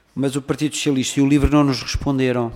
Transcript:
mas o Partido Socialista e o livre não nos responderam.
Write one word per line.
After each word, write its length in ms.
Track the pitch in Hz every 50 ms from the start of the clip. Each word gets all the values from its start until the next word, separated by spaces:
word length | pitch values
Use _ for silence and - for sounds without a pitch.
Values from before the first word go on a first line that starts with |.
| _ _ _
mas 220 | 123 135 139 127
o 60 | 143
Partido 340 | 135 - 147 127 151 147 -
Socialista 440 | - - 151 139 131 123 - - 143
e 40 | 139
o 40 | 135
livre 220 | 147 147 135 135
não 140 | 143 151 147
nos 180 | 139 131 117
responderam. 720 | - - - - - 143 139 131 131 127 123 123 120 117 113